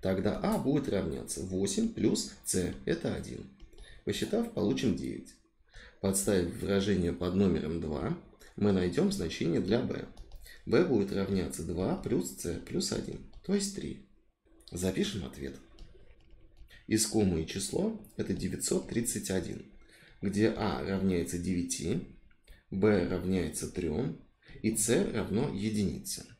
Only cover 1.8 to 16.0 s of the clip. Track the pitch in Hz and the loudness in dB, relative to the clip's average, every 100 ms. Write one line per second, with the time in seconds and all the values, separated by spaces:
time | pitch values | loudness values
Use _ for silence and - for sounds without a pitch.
1.8 | 113 - 104 214 - - - 92 87 - | 0 2 2 2 -2 -8 -2 0 0 -4
2.8 | - - - 101 - - - - - - | -2 -2 0 -4 -6 -10 -12 -18 -20 -20
3.8 | - - - - - 208 226 - - 131 | -20 -12 -4 -2 0 0 -2 0 0 2
4.8 | 127 87 64 - - - _ _ _ - | 2 0 -2 -8 -10 -20 _ _ _ -20
5.8 | - - 98 95 - 98 87 - 85 98 | -20 -4 0 0 4 4 2 -2 2 2
6.8 | 98 92 85 - 87 90 98 78 76 85 | 4 4 2 2 0 4 6 4 0 -4
7.8 | 76 73 90 175 - - - - 101 95 | -2 -2 -2 -4 -8 -20 -16 0 4 4
8.8 | 90 - 196 - 87 - 117 165 90 113 | 4 2 2 2 -4 -2 0 2 2 2
9.8 | - - - - - - - - - 117 | 2 -4 -8 -12 -16 -16 -18 -16 2 4
10.8 | 180 120 98 95 98 98 82 - 82 85 | 6 4 2 0 2 2 0 -4 -4 0
11.8 | 98 175 - 123 - - 85 82 - - | 0 0 0 0 -2 -6 -6 -6 -4 -4
12.8 | - - - - - - - 202 196 - | -2 -2 -4 -10 -12 -16 -2 0 0 -6
13.8 | - - - - _ _ _ - - 87 | -8 -10 -16 -20 _ _ _ -20 -12 -2
14.8 | 92 - 202 107 71 65 67 - - - | -2 0 -2 -2 -8 -8 -10 -10 -18 -20
15.8 | - - | -20 -20